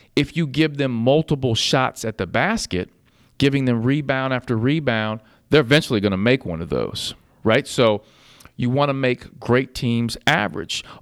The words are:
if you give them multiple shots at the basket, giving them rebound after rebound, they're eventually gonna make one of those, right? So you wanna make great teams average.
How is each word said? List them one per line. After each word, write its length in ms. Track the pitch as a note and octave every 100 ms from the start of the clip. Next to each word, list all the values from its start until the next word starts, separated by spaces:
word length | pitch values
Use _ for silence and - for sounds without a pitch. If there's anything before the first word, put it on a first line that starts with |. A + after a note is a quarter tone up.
| _
if 220 | C#3+ C#3+ E3
you 100 | D3+
give 300 | C3 D#3 C#3+
them 160 | C3+
multiple 600 | A#2 A#2+ D3 D#3 C#3+ B2+
shots 500 | A2+ - C#3 B2+ -
at 140 | A2+ G#2+
the 80 | F#2
basket, 640 | A2+ E3 A3 - F2+ - _ _ _ _ _
giving 260 | C#3 C#3
them 180 | C3 A#2
rebound 500 | A#2+ D3 C#3+ C3+ C3
after 240 | B2+ - A2+
rebound, 640 | B2 D#3+ C#3 A2+ G#2+ G#2+ - _ _
they're 100 | D3
eventually 400 | A#2 D3 - A2+
gonna 160 | G2+ F#2+
make 280 | A2 C3+ -
one 160 | E2
of 60 | D#2+
those, 460 | B1+ G1+ - - - _ _
right? 220 | A2 A#2+ D3
So 360 | - A#2 G#2 - _ - - - -
you 140 | B2
wanna 240 | C3+ C#3+
make 440 | C3+ C3 B2 - -
great 360 | - B2 -
teams 420 | - B2 A#2 A#2 - -
average. 560 | D#3+ - - E2+ - - -